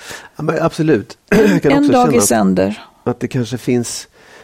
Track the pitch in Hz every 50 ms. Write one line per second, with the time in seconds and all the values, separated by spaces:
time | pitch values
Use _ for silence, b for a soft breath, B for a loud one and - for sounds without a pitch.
0 | B B B B B B B - 147 156 160 156 160 165 - - 156 156 147 104
1 | 98 - - _ _ - - 214 220 214 190 170 - 147 139 - 294 285 269 247
2 | 247 156 139 - - - 120 113 101 95 95 92 92 98 107 - - - _ _
3 | - 120 120 - 127 117 - 131 120 107 127 120 - - 123 120 117 - - -
4 | - - B B B B B B